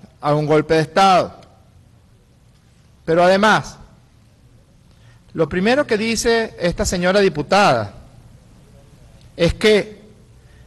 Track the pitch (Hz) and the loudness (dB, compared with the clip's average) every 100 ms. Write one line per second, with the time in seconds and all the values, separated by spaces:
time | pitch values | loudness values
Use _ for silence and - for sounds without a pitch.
0 | - _ 143 147 151 156 151 160 151 196 | -20 _ -4 -2 0 0 0 0 0 2
1 | 196 180 104 - - _ _ _ _ _ | 2 2 0 -8 -20 _ _ _ _ _
2 | _ _ _ _ _ _ _ _ _ _ | _ _ _ _ _ _ _ _ _ _
3 | - 165 175 196 214 175 - - - - | -4 2 2 2 2 0 -2 -18 -20 -20
4 | _ _ _ _ _ _ _ _ _ _ | _ _ _ _ _ _ _ _ _ _
5 | - - _ - 151 180 202 269 294 214 | -20 -20 _ -6 -4 -2 0 0 -2 -2
6 | 226 220 240 226 226 - 175 170 202 185 | -2 -4 -2 -2 -4 -6 -6 -4 -4 -2
7 | 180 196 196 147 143 190 190 120 98 - | 0 2 2 0 -2 2 2 0 -4 -12
8 | - - - - - - - - - - | -20 -20 -20 -20 -20 -20 -20 -20 -20 -20
9 | - - - - 170 - 214 208 - - | -20 -20 -14 -2 -2 0 2 2 0 -12
10 | - - - - - - | -20 -20 -20 -20 -20 -20